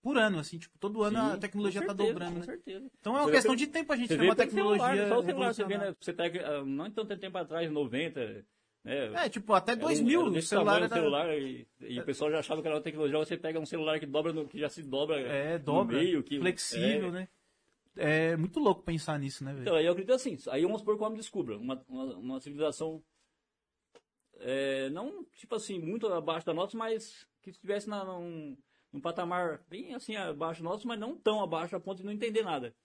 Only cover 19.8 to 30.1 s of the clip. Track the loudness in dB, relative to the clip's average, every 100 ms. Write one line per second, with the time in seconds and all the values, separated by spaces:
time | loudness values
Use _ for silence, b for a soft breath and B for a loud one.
19.8 | 6 2 2 2 2 -4 -2 2 2 2
20.8 | 0 2 0 -2 -6 -4 -4 -4 -4 -6
21.8 | -8 -8 -8 -8 -8 -8 -10 -2 -2 -2
22.8 | -6 -8 _ _ _ _ _ _ _ _
23.8 | _ -20 _ _ _ -10 -4 -2 0 0
24.8 | -2 -4 -6 -8 -16 _ -6 -6 -4 -6
25.8 | -4 -2 0 0 0 -2 -2 -2 -2 -2
26.8 | -2 -4 -6 -18 -20 _ -20 -12 -2 -2
27.8 | -2 -6 -4 -6 -8 -8 -10 -14 _ _
28.8 | _ -6 -4 -2 -2 0 0 -4 _ -14
29.8 | -10 -10 -8